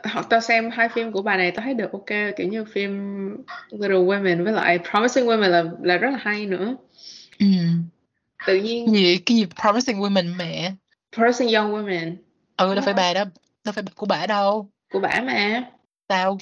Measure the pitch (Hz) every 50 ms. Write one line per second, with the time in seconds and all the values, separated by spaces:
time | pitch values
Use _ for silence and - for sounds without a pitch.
0 | - 220 220 247 170 - 233 226 226 - 233 226 226 226 233 233 226 233 - 240
1 | 226 226 208 190 196 214 202 185 180 175 175 180 214 262 277 233 202 180 - 196
2 | 196 - 214 208 208 208 196 202 180 180 208 220 214 214 - 202 202 196 196 196
3 | 202 202 202 196 196 196 208 262 262 - - - - - - 208 208 196 196 185
4 | 180 180 196 202 196 185 175 170 175 208 220 202 - - 175 175 175 - - 208
5 | 220 247 247 269 254 233 226 220 208 190 175 170 165 165 165 - - 180 180 175
6 | 202 254 277 233 - 214 208 208 208 202 190 175 185 220 254 262 _ _ _ _
7 | - - - - - _ _ - 208 202 190 185 170 170 170 170 165 165 - _
8 | _ _ _ _ _ _ _ - - - 196 190 202 220 233 233 233 226 214 208
9 | 190 175 175 180 175 - 240 233 214 175 - - - 220 202 233 247 262 226 196
10 | 196 202 196 196 175 170 175 185 180 165 165 160 160 180 190 190 _ _ _ _
11 | _ _ - 226 226 240 247 240 262 233 220 214 214 208 208 214 208 202 185 170
12 | 165 170 180 180 - _ _ _ _ _ _ - 190 185 196 202 - 202 196 196
13 | 185 180 175 190 208 196 170 _ _ _ _ _ - 214 202 214 202 190 - -
14 | 214 202 190 165 202 196 214 202 202 196 208 220 208 202 _ _ _ _ - 196
15 | 196 - - 196 233 262 247 226 202 208 220 240 254 - - _ _ _ _ _
16 | _ - 202 185 185 190 196 196